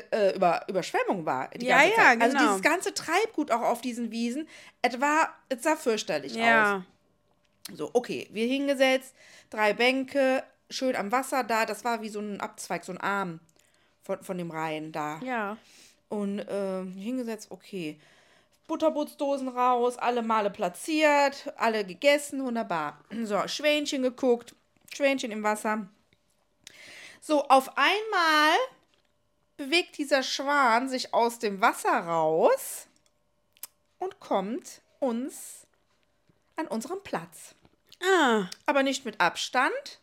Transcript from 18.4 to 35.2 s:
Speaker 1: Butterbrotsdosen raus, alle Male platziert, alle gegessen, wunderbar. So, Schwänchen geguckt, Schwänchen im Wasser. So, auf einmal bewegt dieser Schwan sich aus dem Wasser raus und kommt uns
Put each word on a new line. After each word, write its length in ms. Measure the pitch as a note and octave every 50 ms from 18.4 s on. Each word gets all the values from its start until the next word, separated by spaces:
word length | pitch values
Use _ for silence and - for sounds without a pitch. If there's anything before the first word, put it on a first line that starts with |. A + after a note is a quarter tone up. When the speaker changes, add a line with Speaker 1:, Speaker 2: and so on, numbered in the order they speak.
| _ _ _ _ _ -
Speaker 1:
Butterbrotsdosen 800 | D#4+ D#4 D#4+ D#4 - D4+ D4 - - - D4 C#4 C#4 C4 C4 C4
raus, 500 | B3 B3 B3 B3+ B3 A#3+ A#3+ B3 B3 -
alle 240 | - A#3+ B3 B3
Male 280 | A3+ A3+ A3+ A3 G#3 G3+
platziert, 1000 | F#3+ - G3+ F3+ F#3 - - - D#4 D4+ D#4 D4 D4 C#4+ C#4+ C#4 C#4 - - C#4+ -
alle 280 | - G#3+ A#3 A3 G#3+ G3+
gegessen, 600 | F#3 F3 - - C#4+ C#4+ D4 D4 - D4 C4+ C4+
wunderbar. 560 | B3+ A#3 A#3 A3 G3+ F3+ D#3+ D3+ D3 - - _ - G3+ A3+ A3+
So, 240 | G#3 G#3 F#3+ A#3 -
Schwänchen 540 | - - C#4+ D4+ D4 D4+ D4 D4 D4+ C4+
geguckt, 520 | B3+ B3+ A#3+ - - B3+ A#3+ A#3 - - - _ _ _ _ _ _ - -
Schwänchen 380 | - C#4+ C#4 C#4 C4 B3 A#3
im 100 | G#3 G#3+
Wasser. 460 | G#3 G#3+ G#3+ G#3+ - A3 G#3+ A3 G3+ F3+ _ _ _ _ _ _ _ _ _ _ _ _ _ _ - - - - - - - - - - - -
So, 240 | - - D4+ C#4+ - -
auf 220 | C4 C4+ C4 - -
einmal 800 | - C#4 D#4 F#4 G#4+ A4 A4 G#4 F4+ E4+ D#4+ D#4 D4+ D4+ D#4 E4 A4 B4+ C5+ - _ _ _ _ _ _ _ _ _ _ _ _ _ _ _ _
bewegt 420 | - C#4+ C4 D#4+ F4 E4+ - - -
dieser 240 | D4 C#4 D4 C4+
Schwan 680 | C4 - - - C4+ C#4 C#4+ C#4+ C4+ A#3+ A3 A#3 C4 C4+
sich 260 | B3+ B3 - - -
aus 240 | A3+ A#3 A#3 A#3 -
dem 220 | - G#3 G3 F#3+
Wasser 300 | G#3+ C4 F4+ - - G#4
raus 960 | D#4+ A#3+ F3+ E3+ E3+ E3 D#3+ D#3 D#3+ E3 G#3+ E4 C5 C5+ - - - - - _ _ _ _ _ _ _ _ _ _ _ _ _ _ _ - - _ _ _ _ _ -
und 220 | F4+ F#4+ - -
kommt 600 | - - C#4 D4+ A3+ G3+ A#3+ F4+ - - - - _ _ _ -
uns 640 | C#4+ B3+ A3+ A#3